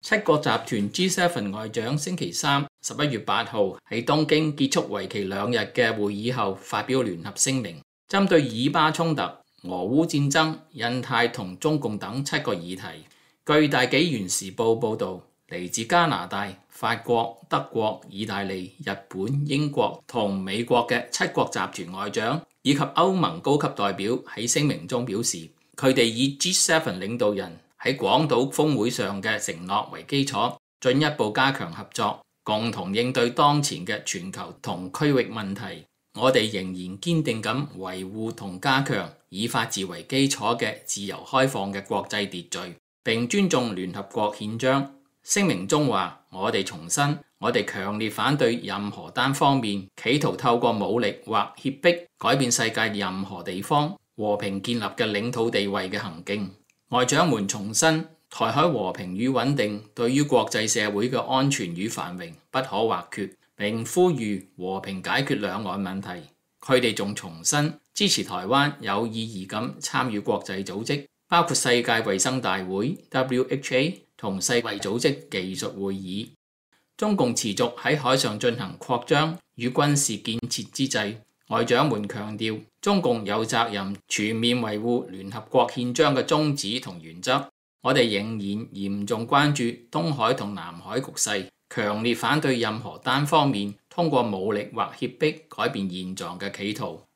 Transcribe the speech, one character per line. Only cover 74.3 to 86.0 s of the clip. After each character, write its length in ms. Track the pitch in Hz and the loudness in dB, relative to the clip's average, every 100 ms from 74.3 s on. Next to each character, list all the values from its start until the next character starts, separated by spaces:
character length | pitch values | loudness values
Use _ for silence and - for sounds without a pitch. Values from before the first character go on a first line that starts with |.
| 98 | -4
世 140 | - | 2
衛 240 | 120 117 101 | 2 0 -4
組 200 | 98 113 | -2 0
織 300 | 143 139 - | 0 -2 -4
技 240 | 104 92 | -6 -4
術 140 | 92 107 | -6 -6
會 240 | 95 98 | -4 -4
議。 360 | 98 95 95 113 _ _ _ _ _ _ - | -4 -6 -8 -10 _ _ _ _ _ _ -4
中 180 | 214 | 0
共 220 | 196 127 117 | 2 2 2
持 180 | 117 | -2
續 220 | 98 120 - | 0 -2 0
喺 240 | 127 147 | 0 0
海 160 | 123 131 | 2 2
上 220 | 120 104 | 2 0
進 200 | 123 117 | -2 -2
行 160 | 95 90 | -8 -12
擴 260 | - 123 | -2 -2
張 340 | - 147 160 165 _ - | 2 2 2 -2 _ -6
與 120 | 120 | -2
軍 260 | - 147 | 2 2
事 220 | 143 - 104 | 4 0 -2
建 220 | - 113 | -4 -4
設 280 | 120 - 104 | -4 -6 -8
之 180 | - 135 | -4 -2
際， 280 | 123 104 113 _ _ _ | 0 -2 -6 _ _ _
外 160 | 113 | 0
長 240 | 117 123 151 | 4 4 4
們 180 | 110 104 | 2 -4
強 280 | 107 104 107 | -8 -8 -4
調， 240 | 110 110 - _ | -4 -4 -10 _
中 200 | - 202 | 2 4
共 240 | 170 117 | 4 0
有 200 | 98 107 | 0 -2
責 280 | 113 120 113 | 2 2 2
任 240 | 101 95 98 _ | 0 -4 -8 _
全 300 | - 104 113 | -2 0 0
面 220 | 117 123 | 2 2
維 180 | 113 104 | 0 -2
護 260 | 117 120 - | 0 0 -2
聯 220 | 92 98 | -12 -12
合 100 | 101 - | -12 0
國 200 | 131 117 | 4 4
憲 240 | - 123 | 2 -2
章 220 | 123 | 4